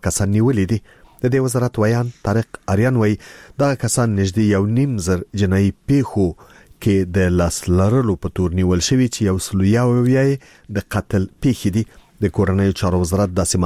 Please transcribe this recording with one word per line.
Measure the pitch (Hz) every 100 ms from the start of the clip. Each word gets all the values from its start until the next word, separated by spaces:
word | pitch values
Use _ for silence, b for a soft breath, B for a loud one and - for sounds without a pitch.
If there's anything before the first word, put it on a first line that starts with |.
| 92
کسان | - 98 104
نیولي | 120 113 92
دي. | 113 b b b b
د | 127
دې | 135 131
وزارت | 123 123 -
ویان | 107 117 120 - 104
طارق | 110 - - - 98
آریان | 123 123
وایي، | 107 101 B B B -
دغه | 143 131
کسان | 117 - 117 98
نږدې | 95 101 107 98
یو | 104 117
نیم | 143 110 87
زر | 90 - 98
جنایي | 101 98 101 - -
پیښو | 143 123 101 90 - B B B -
کې | 110 98 92 95
د | 92 90
لاس | 85 - - 90
لرلو | 98 127 117 90 85
په | -
تور | 90 90
نیول | 90 90 -
شوي، | 131 123
چې | - 104
یو | 92 -
سلو | 98 98
یو | 113 123 123
اویا | 123 131 135
یې | 139 B B B 98
د | - 107
قتل | - 101 95 -
پیښې | 131 - 101 104
دي. | 107 b b - 101
د | -
کورنیو | 98 95 98 92
چارو | 92 90
وزارت | 85 98 101 90
داسې | 85 90